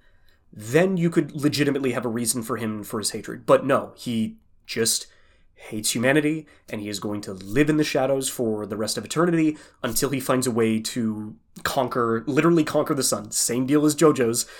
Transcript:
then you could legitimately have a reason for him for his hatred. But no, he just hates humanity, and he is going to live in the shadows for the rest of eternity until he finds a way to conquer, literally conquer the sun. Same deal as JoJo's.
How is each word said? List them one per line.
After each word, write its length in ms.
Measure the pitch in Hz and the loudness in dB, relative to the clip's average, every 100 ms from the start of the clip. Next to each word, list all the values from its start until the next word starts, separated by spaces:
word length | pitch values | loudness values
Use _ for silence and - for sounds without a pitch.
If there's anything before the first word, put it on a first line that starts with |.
| _ _ _ _ _ | _ _ _ _ _
then 440 | - 107 147 190 180 | -16 0 2 4 2
you 140 | 170 | 2
could 240 | 170 147 | 2 -2
legitimately 580 | 151 143 139 143 135 135 | -2 -2 2 0 0 0
have 120 | 123 | -2
a 60 | 117 | -2
reason 320 | 117 117 127 | -2 -2 -2
for 140 | 110 113 | -4 -4
him 260 | 110 107 | -4 -6
for 160 | 101 110 | -6 -4
his 120 | 98 | -4
hatred. 360 | 107 95 117 - | -6 -10 -8 4
But 180 | 131 | 4
no, 280 | 131 120 - - | 6 0 0 -10
he 420 | 123 113 110 - _ _ - | -4 -2 -2 -6 _ _ -10
just 400 | 113 113 - - _ _ _ _ | -2 0 0 -6 _ _ _ _
hates 380 | _ - 110 110 | _ -10 -6 -4
humanity, 520 | 123 127 151 151 156 156 _ - | 0 4 4 2 -4 -8 _ -12
and 120 | 110 | -10
he 80 | 104 | -8
is 120 | 98 | -6
going 200 | 107 104 | -6 -6
to 120 | 104 | -8
live 360 | 95 95 117 147 | -12 -2 2 2
in 100 | 151 | 2
the 60 | |
shadows 440 | 147 143 131 139 127 | 2 0 2 0 -2
for 360 | - 113 107 | -2 -2 -2
the 120 | 104 104 | -4 -4
rest 200 | 107 120 | -4 -4
of 80 | |
eternity 540 | 104 156 175 165 156 151 - - | -4 0 2 2 0 -2 -14 -8
until 280 | 127 113 135 | -4 -2 -2
he 100 | 135 | -2
finds 260 | - 127 127 | 0 0 2
a 60 | |
way 260 | 113 113 110 | 2 2 2
to 560 | 110 127 110 107 107 113 _ - | -2 -4 -2 -4 -10 -14 _ -10
conquer, 580 | - 143 123 127 117 113 113 | -4 -2 -2 0 0 0 0
literally 340 | 135 165 170 | 2 4 4
conquer 320 | 151 151 - | 4 0 0
the 80 | 135 | 0
sun. 300 | 123 107 107 | 0 -2 -4
Same 340 | - - 120 131 | -4 -2 0 2
deal 180 | 147 | 4
as 120 | 151 147 | 4 6
JoJo's. 500 | 160 131 117 120 - | 4 6 2 0 -6